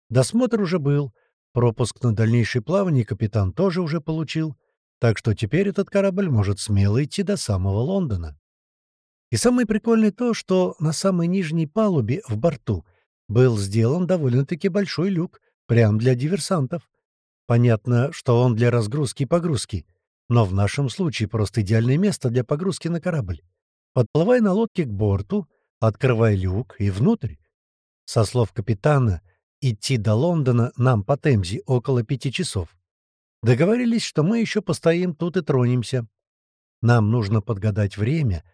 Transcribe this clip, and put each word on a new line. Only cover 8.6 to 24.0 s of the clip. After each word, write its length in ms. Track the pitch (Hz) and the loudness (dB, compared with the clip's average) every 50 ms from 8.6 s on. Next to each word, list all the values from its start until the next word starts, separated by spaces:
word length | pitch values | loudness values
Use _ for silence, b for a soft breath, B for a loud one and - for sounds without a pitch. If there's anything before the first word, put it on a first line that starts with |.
| _ _ _ _ _ _ _ _ _ _ _ _ _ _ | _ _ _ _ _ _ _ _ _ _ _ _ _ _
И 40 | 120 | -4
самое 300 | 107 - 254 247 247 233 | 0 2 2 2 2 2
прикольное 460 | - 214 214 - 233 226 220 214 208 | 0 -2 -2 0 2 2 4 2 2
то, 240 | - - 247 240 214 | 0 -2 -2 -4 -4
что 400 | - - - 190 185 180 180 - | -4 -2 0 0 0 0 0 -2
на 160 | - 151 160 151 | -2 -4 -2 -2
самой 320 | - - 196 185 170 170 | 0 0 0 0 0 0
нижней 400 | 170 185 196 175 151 160 165 156 | 0 0 -2 -2 -2 -2 -2 -4
палубе 560 | 147 - 220 220 202 175 139 107 104 135 196 - | -2 -2 -2 0 0 0 0 0 -2 -4 -6 -4
в 100 | - 107 | -6 -4
борту — 480 | 110 165 170 147 - _ - 101 80 - _ _ _ _ _ _ _ _ | -2 -2 -2 -2 -2 _ -4 -4 -4 -6 _ _ _ _ _ _ _ _
был 300 | - 101 123 127 127 113 | 0 2 4 4 4 4
сделан 480 | 101 98 98 104 117 113 120 151 180 180 | 0 -2 -2 0 2 2 2 2 0 0
довольно-таки 640 | 160 185 165 143 123 120 135 139 - 170 143 - | 0 0 0 0 0 0 0 0 -2 -4 -4 -4
большой 420 | 190 165 208 196 - - 151 175 202 | -2 0 -2 -2 -2 -4 -4 -2 -2
люк, 320 | 190 160 180 - - _ _ _ _ _ _ | -2 -2 -4 -6 -10 _ _ _ _ _ _
прям 320 | - 113 117 113 104 107 | 2 4 4 4 4 4
для 160 | 107 117 127 131 | 2 2 2 2
диверсантов. 760 | 120 139 156 202 160 - - 190 160 131 123 175 151 - _ _ _ _ _ _ _ _ _ _ _ _ | 0 0 -2 -4 -4 -2 -2 -2 -2 -2 -4 -6 -10 -12 _ _ _ _ _ _ _ _ _ _ _ _
Понятно, 640 | - 120 120 120 120 113 110 - 123 120 120 131 165 | 0 2 4 4 4 2 2 0 0 2 2 2 0
что 280 | - - - 127 117 120 | -4 -4 0 2 2 4
он 140 | 123 127 110 | 4 2 2
для 160 | 110 123 120 | 2 2 2
разгрузки 540 | 120 120 104 107 139 156 143 - - - 131 | 2 0 0 -2 -2 -4 -4 -4 -4 -6 -2
и 20 | |
погрузки, 640 | - 170 175 165 170 139 107 - - 104 80 - _ _ _ _ _ _ _ _ - | 0 0 0 0 0 -2 -4 -4 -6 -8 -8 -8 _ _ _ _ _ _ _ _ 2
но 160 | 117 117 107 | 4 4 4
в 80 | 90 95 | 4 2
нашем 360 | 98 101 98 - 143 143 117 | 0 0 0 0 -2 -4 -4
случае 380 | - - 185 147 - - 110 | -2 -4 -4 -4 -2 -4 -4
просто 340 | - - 110 101 - - 117 | -4 -2 -2 -2 -2 -2 -4
идеальное 360 | 98 90 113 110 117 127 135 | 0 0 0 2 2 2 2
место 320 | 170 202 202 147 - - 120 | 2 2 0 0 -2 -4 -2
для 140 | 117 127 120 | -2 -2 -2
погрузки 440 | - 151 147 185 196 - - - | -2 -4 -2 -2 -4 -4 -4 -6
на 140 | 160 170 160 | -6 -6 -4
корабль. 400 | - 180 175 143 101 90 82 - _ _ _ _ _ _ _ _ _ _ _ | -4 -4 -4 -2 -4 -6 -8 -10 _ _ _ _ _ _ _ _ _ _ _
Подплывай 480 | - | -2